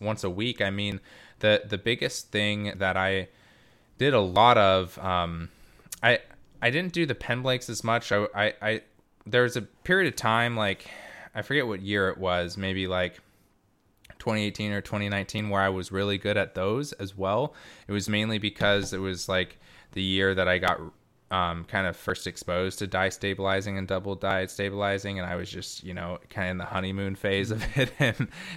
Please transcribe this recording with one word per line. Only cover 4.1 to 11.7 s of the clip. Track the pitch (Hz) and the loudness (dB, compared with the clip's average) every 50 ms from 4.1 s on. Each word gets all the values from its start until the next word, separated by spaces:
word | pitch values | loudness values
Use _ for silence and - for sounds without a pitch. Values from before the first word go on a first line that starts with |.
| 135 | 6
a | 110 | 4
lot | 98 92 90 101 113 123 120 110 | 4 4 6 8 8 8 10 8
of, | 101 95 95 95 92 85 - - | 8 8 6 4 2 0 -6 -6
um, | 82 95 90 90 87 85 85 82 82 82 - - - - - - - - - - | -4 0 0 0 0 0 -4 -6 -8 -10 -14 -18 -20 -20 -20 -20 -20 -18 -8 0
I, | - 120 120 - - - - - - _ - - | 2 4 4 2 0 -6 -20 -20 -20 _ -8 -2
I | 117 120 | -2 0
didn't | 127 165 185 180 | 0 0 -2 -2
do | 170 170 165 | -2 -2 -2
the | 139 110 | -2 -2
pen | - - - 120 123 | -4 -4 -4 -4 -2
blanks | 127 131 127 123 - - | 0 0 0 -2 -2 -6
as | 113 - | -8 -4
much. | - 113 113 117 - - | 0 0 0 0 0 0
I, | 104 104 104 - - | 0 0 0 0 0
I, | 101 104 107 - - | 0 0 0 0 -2
I, | 104 107 110 - - _ _ _ _ _ _ _ - | -2 -2 -2 -4 -6 _ _ _ _ _ _ _ -6
there | 104 117 123 | 2 4 4
was | 123 120 - | 4 4 2
a | 123 | -4
period | 98 - _ _ - - 180 196 185 139 | -6 -8 _ _ -2 2 2 4 2 2
of | - | 0
time, | - - 113 110 117 117 120 117 | 0 0 2 4 4 2 2 0
like, | 113 107 98 92 - - - - - - - - - - - - | 0 0 0 0 -2 -6 -14 -18 -18 -18 -18 -18 -18 -18 -12 -10
I | 113 | -8
forget | 104 - 135 147 127 | -4 -2 0 0 0
what | 113 | 0